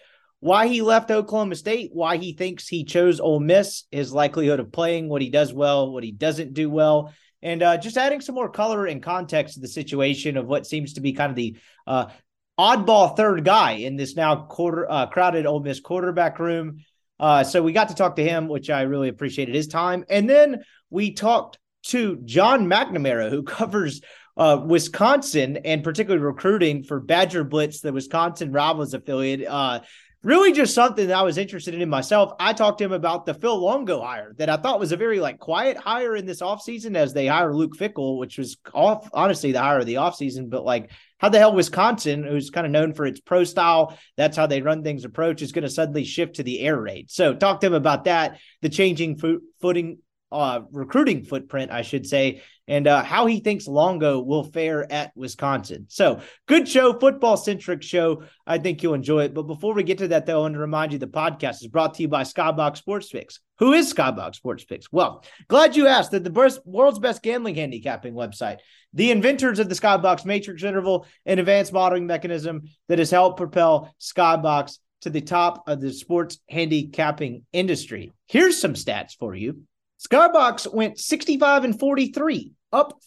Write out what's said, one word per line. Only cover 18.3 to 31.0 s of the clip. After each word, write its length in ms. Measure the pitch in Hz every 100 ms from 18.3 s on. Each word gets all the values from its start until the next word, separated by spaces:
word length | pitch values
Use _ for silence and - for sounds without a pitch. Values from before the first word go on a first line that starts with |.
| 165 160
which 240 | 131 -
I 120 | 139
really 260 | 135 139 131
appreciated 480 | 101 139 139 127 143
his 100 | 151
time. 380 | 165 180 180 -
And 220 | 202 226
then 320 | 285 294 240 - _ _
we 260 | 180 214
talked 440 | - 214 233 - - _ _ -
to 360 | 247 214 151
John 460 | 117 143 220 269 180
McNamara, 580 | 202 262 170 135 117 110
who 140 | 143
<laughs> 20 |
covers, 580 | 139 - 220 208 151 151 - - _ -
uh, 240 | 156 143
Wisconsin 960 | 160 170 - - 220 277 277 151 131 147
and 180 | 160 156
particularly 420 | 160 160 208 170
recruiting 600 | 143 135 185 214 160 143
for 160 | 135 139
Badger 420 | 110 170 185 170
Blitz, 380 | 139 151 151 151
the 120 | 151
Wisconsin 600 | 135 135 165 170 165 147
Rivals 420 | 143 156 156 139
affiliate. 500 | 131 - 131 135 135 -
Uh, 320 | 143 131 120 - - _ _
really 300 | 208 339 392
just 220 | 285 247
something 340 | 233 247 214